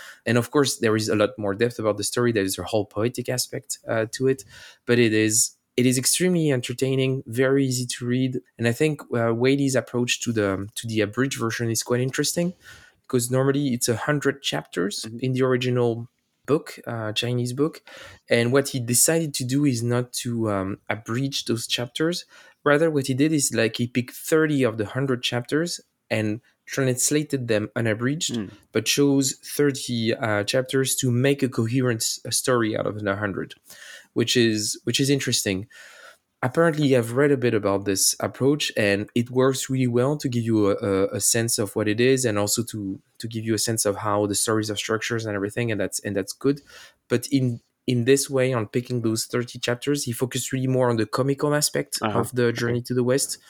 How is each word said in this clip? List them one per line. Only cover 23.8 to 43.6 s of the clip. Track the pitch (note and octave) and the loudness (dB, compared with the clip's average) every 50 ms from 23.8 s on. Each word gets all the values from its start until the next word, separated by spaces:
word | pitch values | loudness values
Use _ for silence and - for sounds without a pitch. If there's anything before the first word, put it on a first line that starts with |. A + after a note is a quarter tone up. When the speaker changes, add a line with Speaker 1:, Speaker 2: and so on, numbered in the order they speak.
| A#2+ A#2+ | -4 -2
Speaker 1:
picked | - B2+ A#2+ - - | 0 -2 -4 -4 -6
thirty | - - - E3 D#3 D#3+ D3+ D3 C3+ | -12 -4 0 2 2 2 2 2 2
of | B2+ A2+ G#2+ A#2 | 2 0 0 -2
the | G#2 | -4
hundred | - - C3 C#3 C3+ B2 B2 - | -4 -2 -2 -2 0 -2 -2 -2
chapters | - B2 A#2+ A#2+ - C#3+ D3+ E3+ F3 - - - _ _ _ _ - | -2 -4 -4 -2 -2 -2 -2 -2 -2 -6 -10 -12 _ _ _ _ -2
and | A2+ A2 G#2+ G#2+ G#2 A#2 - _ _ _ _ | -2 0 0 0 -2 -4 -8 _ _ _ _
translated | - - C#3 C3+ B2+ B2 B2 - - D3 D3+ D3+ - D3 C3+ A#2+ A2+ | -8 -4 0 0 0 2 0 0 0 2 0 0 -2 -4 -4 0 0
them | A2 G#2 G#2+ - - | 0 0 0 -2 -2
unabridged, | A#2+ A#2 A2+ G#2 A2+ A#2+ C3 D3 E3+ - - B2 | -2 0 0 0 0 0 -2 -2 -2 -4 -4 -4
Speaker 2:
Mm. | A#2 G2 F2+ - - _ _ | -4 -6 -8 -10 -18 _ _
Speaker 1:
but | - A2 A2+ | -4 -2 0
chose | - - C#3+ C#3+ C#3+ C#3 C#3 C3+ C3 - - - - - | 0 2 4 4 4 4 4 2 0 -2 -6 -10 -6 -2
thirty, | - D3 C#3+ B2+ B2+ - - B2 A2+ A2+ A2 A2 | 0 0 2 0 -2 -4 -4 -2 -2 0 0 0
uh, | - A#2 A2 G#2 G2+ G#2 | 0 0 0 0 0 0
chapters | - - B2+ B2+ - - C3+ C3+ C3 - | 0 0 -2 0 0 0 0 0 0 0
to | - C3+ B2+ | 0 0 2
make | A#2+ A#2+ C3 C#3 C#3+ C#3+ | 2 2 4 2 2 2
a | C3+ A#2+ | 0 -2
coherent | - - A2+ A2+ B2+ C3+ B2+ B2 A2+ A2+ | 0 0 -2 0 0 0 2 2 0 0
s-, | - - - - - | -2 -4 -6 -6 -6
a | A#2+ | -4
story | - - - C3+ B2+ A#2+ A2+ G#2+ G#2+ | -4 -2 0 2 2 2 2 0 -2
out | - - | -2 -4
of | - G2+ G#2+ G#2 | -4 -4 -4 -2
the | G2 G2 | -2 -2
hundred, | G2+ G#2 G2 F2+ - - - - - _ - - - - - - - - _ - | -2 -2 -4 -4 -4 -8 -10 -12 -18 _ -20 -20 -20 -20 -20 -20 -20 -20 _ -2
which | A#2+ A#2 - - | -2 0 2 4
is, | B2+ A#2 A2+ G#2+ G#2+ G#2 G#2+ - - - | 4 4 4 2 0 -2 -4 -6 -6 -4
which | A#2+ B2 - | -2 0 0
is | C#3 C3+ | 2 2
interesting. | C#3+ C3+ - C3 A#2+ - - G#2+ F#2+ F#2 A2 - - - - - - - - - - _ _ _ _ _ | 2 0 0 0 -2 0 0 0 -2 -2 -4 -10 -16 -20 -20 -20 -20 -20 -20 -20 -20 _ _ _ _ _
Apparently, | B2+ B2+ - E3 E3+ E3+ D3 D3+ D3+ C3 C3+ | -6 -2 2 2 4 4 4 2 4 4 4
I've | B2 A2+ A#2 | 4 2 2
read | A#2+ C3+ D3 C#3+ | 2 2 4 4
a | C#3+ B2 | 4 4
bit | B2 A#2+ A2+ | 2 2 2
about | G#2 G#2 G2 G2 G2 G2 | 2 2 2 0 0 0
this | G2+ F#2+ F#2+ - - - - | 0 0 2 2 0 0 0
approach, | A2 G#2+ - - B2 C#3 D3+ D3 - - - | -4 -4 -2 0 2 2 2 2 0 -2 0
and | A#2+ G#2+ G2+ G2+ G2+ G#2+ - - | 2 2 4 2 2 0 -2 -2
it | A#2+ A#2+ B2 | -2 -2 0
works | B2 B2+ B2+ C3+ C3 C3 - - | 2 2 4 4 2 0 -2 -2
really | C3 C3 B2+ | 0 0 2
well | A#2+ A#2 A#2+ B2 C#3 D3+ D3 | 2 2 2 2 2 0 -2
to | - C3+ | -2 -2
give | A#2+ A#2+ A2+ | -2 0 0
you | A2+ A2 G#2+ G2+ G2 | 2 4 4 4 4
a, | G2+ | 2
a, | - A#2 G2+ G2 F#2+ G2 - - | 2 0 0 2 2 2 0 0
a | G#2+ | 0
sense | - - - A#2 A2+ A#2 - - | 0 0 2 2 0 0 0 -2
of | G#2+ F#2+ - | -2 -2 -2
what | A2 G#2 G#2+ | -2 0 0
it | G#2 A2+ | 2 4
is, | A#2+ C3 C3+ B2+ B2+ | 4 4 4 4 2
and | A2+ G#2 G2+ | 0 0 0
also | G#2 G#2 - B2 A#2 | 0 0 0 -2 -2
to, | - - G#2+ G2+ F#2+ G2 - _ _ _ - | -4 -6 -6 -6 -6 -8 -8 _ _ _ -12
to | - A2+ | -12 -8
give | A2+ A2+ A2 | -8 -6 -2
you | A2+ A2 | -2 -2
a | |
sense | G#2 | 0